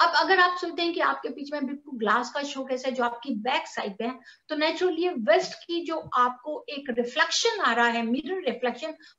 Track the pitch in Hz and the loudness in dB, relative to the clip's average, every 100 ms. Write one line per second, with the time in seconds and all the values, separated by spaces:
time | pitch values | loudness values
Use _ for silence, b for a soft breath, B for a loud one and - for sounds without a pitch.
0 | 339 294 330 381 359 359 349 320 339 349 | 4 4 6 6 6 2 -4 -2 -2 0
1 | 277 262 - - 285 294 269 285 - 247 | 0 0 -6 -8 -8 -6 -4 -6 -10 -2
2 | 208 226 247 294 285 - 254 254 262 247 | 2 2 0 -4 -6 -6 -4 -4 -2 0
3 | 240 240 277 214 233 302 320 - 214 196 | -2 -2 -6 -4 -2 -2 -4 -6 -6 -4
4 | 226 262 B B - 311 311 320 359 320 | -6 -6 B B -6 0 0 2 0 2
5 | 359 285 220 359 370 - - 339 311 320 | 0 2 4 4 2 -8 -6 -4 -4 -6
6 | - 254 247 247 302 294 - 285 277 240 | -2 2 2 0 -8 -8 -8 -8 -4 -2
7 | 240 302 330 - 466 427 277 233 233 233 | 0 0 2 2 2 2 2 4 4 2
8 | 226 254 269 381 285 - 247 240 320 311 | 0 -2 -2 -2 -2 -2 -2 -2 -6 -10
9 | B | B